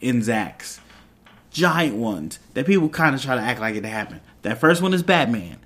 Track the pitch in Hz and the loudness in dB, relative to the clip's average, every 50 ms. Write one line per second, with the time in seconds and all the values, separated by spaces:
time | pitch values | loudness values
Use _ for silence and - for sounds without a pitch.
0 | - 127 123 120 107 113 113 107 98 76 - - - - - - - - - - | -2 0 0 0 0 0 -2 -2 -2 -6 -10 -14 -16 -16 -16 -16 -20 -20 -20 -20
1 | - - _ _ _ - - - _ - - 147 175 175 160 170 170 143 104 107 | -20 -20 _ _ _ -20 -20 -20 _ -12 -2 0 2 2 2 2 0 0 0 -2
2 | 117 110 101 78 78 80 - - - - - - 143 180 202 190 160 156 - - | -2 -4 -4 -6 -8 -10 -12 -14 -20 -8 -6 -2 2 2 4 4 4 0 0 2
3 | 160 151 135 131 131 135 127 120 107 123 123 107 110 110 107 107 101 107 110 110 | 2 2 2 0 -2 -2 -2 0 0 -2 -4 -2 -4 -4 -4 -4 -6 -6 -6 -6
4 | 104 - - - - - - _ - 101 113 - - 156 175 175 185 185 185 180 | -8 -8 -12 -18 -20 -20 -20 _ -6 -6 -2 2 4 4 4 4 2 2 2 0
5 | 170 190 185 165 139 120 117 107 87 85 65 - - | 2 2 4 4 4 2 0 -4 -6 -10 -16 -18 -20